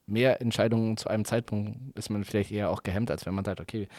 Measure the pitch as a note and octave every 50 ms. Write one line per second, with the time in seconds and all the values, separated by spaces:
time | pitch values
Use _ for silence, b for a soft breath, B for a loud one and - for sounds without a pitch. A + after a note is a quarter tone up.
0 | _ - G2+ A2 B2+ C3 B2 - B2 A#2 - - G#2+ A2+ A2+ A2+ A2+ A2 A2 -
1 | - - G#2+ A2 G#2 - A#2 A#2 A#2+ - G#2+ G#2 G#2 G#2 A2 B2 B2+ C3+ - G#2+
2 | G#2 - G#2+ G#2 G2+ - - G#2+ G2+ - G#2 G#2 G#2 E2 D#2+ - - G2+ F2+ G2+
3 | A#2+ - - - - E2 F#2 G2 F#2+ G2+ F#2+ - E2+ - - A2 G2+ B B